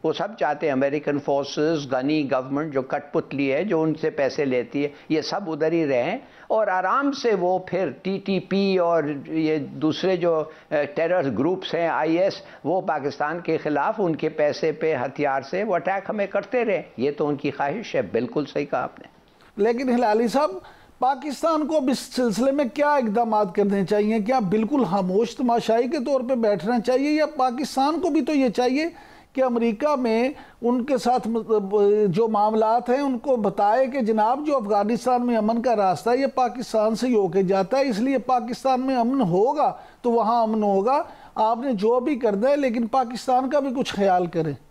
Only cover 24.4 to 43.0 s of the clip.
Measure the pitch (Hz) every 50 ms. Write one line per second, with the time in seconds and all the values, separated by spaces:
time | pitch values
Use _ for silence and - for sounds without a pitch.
24.4 | 214 175 202 220 220 208 294 277 226 165 190 202 185 185 185 202 233 226 - -
25.4 | 254 240 233 240 233 - 220 233 254 247 320 302 233 294 277 262 226 247 269 233
26.4 | 226 208 208 175 156 214 247 233 - 240 254 262 277 294 302 311 302 302 302 -
27.4 | 254 254 233 269 294 - - 269 269 294 330 320 370 339 285 320 254 330 311 277
28.4 | 269 240 185 - 247 247 262 294 320 339 330 - - - - - - _ _ 262
29.4 | 262 254 240 233 233 233 214 220 294 302 294 262 254 233 220 226 247 269 294 -
30.4 | - - - _ - 240 247 254 226 285 269 233 - 247 247 247 - 214 233 226
31.4 | - 202 220 214 196 190 208 214 202 202 208 214 214 196 160 202 233 226 214 202
32.4 | 208 214 220 220 220 220 226 240 233 247 240 277 285 277 254 226 - 294 262 240
33.4 | 208 196 - - 202 208 220 254 269 247 247 277 233 208 226 220 208 220 254 277
34.4 | 302 311 285 262 214 202 214 202 202 208 240 - - 254 247 247 240 240 240 220
35.4 | 208 220 226 233 220 254 233 208 202 185 175 - - 226 247 262 277 262 - 269
36.4 | 254 233 247 254 220 - - 220 214 220 226 - 240 254 247 208 196 180 156 196
37.4 | 196 175 196 196 196 185 262 269 269 277 220 190 233 277 269 262 - 262 254 247
38.4 | 220 233 240 - - 262 262 247 262 262 269 247 233 240 269 277 240 170 170 190
39.4 | 208 262 294 302 262 196 - - - - - _ - 240 233 233 214 208 240 240
40.4 | 226 220 220 220 208 202 196 190 196 247 269 294 339 - - - - - - -
41.4 | 220 220 233 226 254 277 247 185 202 220 240 254 240 302 294 226 247 220 202 196
42.4 | 220 269 285 294 277 254 220 247 233 214 - 262